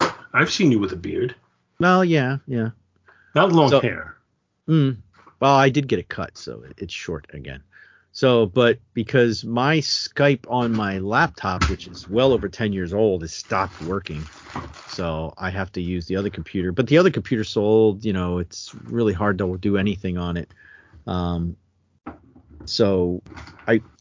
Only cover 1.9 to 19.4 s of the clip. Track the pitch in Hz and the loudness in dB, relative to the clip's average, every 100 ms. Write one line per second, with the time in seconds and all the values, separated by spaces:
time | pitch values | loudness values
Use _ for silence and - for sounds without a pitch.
1.9 | 185 180 160 127 139 - 123 113 - _ | 4 4 2 2 -4 -4 -4 -4 -6 _
2.9 | _ _ _ _ 147 185 170 143 135 120 | _ _ _ _ 2 4 6 6 6 2
3.9 | 82 - - _ _ _ _ - 160 135 | -2 -10 -18 _ _ _ _ 0 2 2
4.9 | 123 - _ - _ 135 135 139 135 139 | -2 -10 _ -20 _ 4 6 6 4 0
5.9 | 104 - - 87 - - 57 57 - 80 | -2 -4 -10 -10 -12 -14 -14 -16 -14 -12
6.9 | - - 80 - 73 69 65 - _ - | -10 -10 -10 -12 -16 -16 -16 -20 _ -20
7.9 | _ _ - 131 120 107 107 120 113 _ | _ _ 0 4 4 4 4 4 2 _
8.9 | - 113 131 120 107 113 120 131 160 147 | -8 0 2 2 0 -4 -2 2 0 0
9.9 | - - - 143 139 - 123 120 113 104 | -4 -4 0 2 2 -2 -2 0 0 -2
10.9 | 95 98 117 165 - 101 92 78 80 - | -4 -2 0 0 -2 -6 -2 -2 -2 -10
11.9 | 82 - 104 135 117 98 - 110 98 87 | -18 -4 2 2 2 -2 -4 -4 -2 -4
12.9 | 101 110 92 80 - - 95 98 - 78 | 0 2 0 -4 -12 -6 -4 -4 -6 -8
13.9 | 98 95 76 76 - - - - - - | -8 -8 -10 -12 -16 -16 -14 -14 -16 -14
14.9 | - 87 80 80 - 95 95 95 - 87 | -8 -6 -6 -8 -8 -8 -6 -8 -6 -4
15.9 | 90 85 92 101 90 82 98 90 90 117 | -4 -4 -4 -4 -6 -8 -4 -2 -2 4
16.9 | 151 185 123 - 117 107 - 104 110 110 | 4 4 2 -2 -4 -2 0 4 6 6
17.9 | 101 110 92 90 90 87 - - - - | 2 -2 -2 -2 -4 -6 -10 -18 -18 -8
18.9 | 117 110 90 104 98 | -2 0 0 0 0